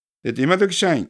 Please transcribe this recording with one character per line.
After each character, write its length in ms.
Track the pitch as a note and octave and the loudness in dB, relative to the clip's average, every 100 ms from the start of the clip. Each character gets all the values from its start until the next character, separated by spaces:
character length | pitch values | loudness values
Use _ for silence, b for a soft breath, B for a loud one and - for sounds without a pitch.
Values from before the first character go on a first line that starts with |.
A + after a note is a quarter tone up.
| _ _ | _ _
え 60 | A#2+ | -6
っ 20 | |
と、 100 | A#2+ | -2
今 160 | C#3 F#3+ | 2 2
時 160 | G3 | 0
社 200 | - F#3+ | 0 0
員。 140 | C3+ | 0